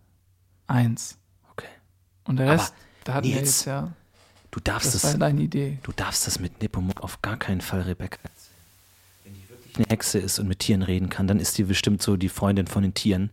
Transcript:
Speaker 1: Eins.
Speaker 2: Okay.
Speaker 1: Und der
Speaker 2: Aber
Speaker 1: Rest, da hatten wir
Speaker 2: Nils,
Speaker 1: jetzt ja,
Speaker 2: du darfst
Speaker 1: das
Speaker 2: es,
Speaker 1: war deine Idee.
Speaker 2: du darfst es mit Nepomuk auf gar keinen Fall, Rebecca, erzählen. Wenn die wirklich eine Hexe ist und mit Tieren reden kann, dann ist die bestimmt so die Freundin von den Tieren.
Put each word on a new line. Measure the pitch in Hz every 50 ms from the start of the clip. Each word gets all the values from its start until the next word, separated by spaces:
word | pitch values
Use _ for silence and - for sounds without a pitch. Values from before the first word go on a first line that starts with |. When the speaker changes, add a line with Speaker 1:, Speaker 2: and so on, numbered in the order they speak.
| _ _ _ _ _ _ _ _ _ _ _ _ _
Speaker 1:
Eins. | - 131 123 120 113 117 - - - - - _ _ _ _ _ _
Speaker 2:
Okay. | _ - - - - - _ _ _ _ _ _ _ _ _
Speaker 1:
Und | - 131
der | 131 131
Speaker 2:
Aber | 135 156 175
Speaker 1:
Rest, | - - - - - - _ _ -
da | - 123
hatten | 139 135
wir | 127 135
Speaker 2:
Nils, | 135 143 139 135 -
Speaker 1:
jetzt | -
ja, | 139 135 139 156 175 170 - _ _ _ _ - _ _ _ _ _
Speaker 2:
du | - -
darfst | - - - - - 147 113
Speaker 1:
das | 95 -
Speaker 2:
es, | 147
Speaker 1:
war | 151 -
deine | 151 151 143 143
Idee. | 151 160 - 143 139 139 143 131
Speaker 2:
du | - -
darfst | - - - - - - - -
es | - -
mit | 90 87 - -
Nepomuk | 107 107 - 92 92 92 95 -
auf | - 95 - -
gar | - 101 110
keinen | - - - 95 87
Fall, | - - - 95
Rebecca, | 87 90 87 - - - - -
erzählen. | - - - - - - - - - - _ _ _ _ _ _ _ _ _ _ -
Wenn | 101 98
die | 95 95 -
wirklich | - - - - -
eine | - 117 -
Hexe | 113 - - - - 101
ist | 92 95 - -
und | 104 92
mit | 92 -
Tieren | - - 107 95
reden | 95 92 90 92 92 87
kann, | - - 98
dann | 92 101 98
ist | 85 - - -
die | 101
bestimmt | 92 98 - - 101 104 95
so | - 107 101
die | 92 98 92
Freundin | - - 101 98 101 98 90
von | - - 104
den | 98 95 95
Tieren. | - - 107 95 92 98 107